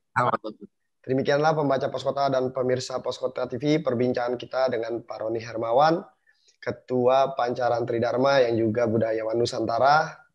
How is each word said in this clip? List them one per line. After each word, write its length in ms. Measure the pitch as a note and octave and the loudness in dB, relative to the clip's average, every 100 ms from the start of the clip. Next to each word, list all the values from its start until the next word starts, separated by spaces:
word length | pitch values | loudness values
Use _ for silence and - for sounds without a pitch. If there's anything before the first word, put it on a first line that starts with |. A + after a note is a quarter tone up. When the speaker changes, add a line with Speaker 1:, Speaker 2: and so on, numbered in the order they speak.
| _ | _
Speaker 1:
Selamat 320 | - B2 A#2 | -2 0 -2
tahun. 240 | A2 A2 G2+ _ _ _ | -6 -12 -18 _ _ _
Speaker 2:
Demikianlah 540 | - C3 C3+ C#3+ D#3 D#3 | -4 -2 2 2 2 2
pembaca 320 | C#3+ C3+ C3+ | 0 0 -2
Pos 160 | B2+ | -4
Kota 240 | C3+ C3+ C#3 | -4 -2 0
dan 240 | C3 B2+ | 0 -2
pemirsa 480 | C3 B2+ B2+ - B2+ | -2 -2 -2 -2 -6
Pos 160 | B2 B2 | -6 -6
Kota 320 | B2+ B2 B2 | -6 -4 -6
T 80 | A#2+ | -2
V, 240 | D3 D#3 | 0 2
perbincangan 560 | D3 A#2+ B2 B2+ A#2+ B2 | 0 0 0 0 -2 -6
kita 320 | A#2+ B2+ C3 | -6 -2 0
dengan 320 | A#2+ A2+ A#2 | -2 -4 -6
Pak 180 | - A2 | -8 -8
Roni 160 | A2 A2+ | -6 -6
Hermawan. 640 | A#2 A2 A2+ A#2+ D#3 E3+ G3+ _ _ _ _ _ | -6 -6 0 4 4 2 -4 _ _ _ _ _
Ketua 720 | - A2 - B2+ B2 C3 C3+ | -10 -10 -4 2 4 4 2
Pancaran 560 | C3+ A#2+ B2 A#2+ A#2 A#2+ | 0 -2 0 0 0 -2
Tridharma 560 | A#2 A#2 A#2+ B2 A2+ A#2+ | -2 -2 2 2 4 4
yang 240 | A2+ A2+ | 2 0
juga 160 | A2+ A#2 | 2 0
budayawan 480 | A2+ A2+ A2 A2 | 2 0 -2 -2
Nusantara 800 | A#2 A#2 B2 A2+ A#2 C3 D3+ D#3 - _ | -2 -2 -2 -2 2 6 6 2 -6 _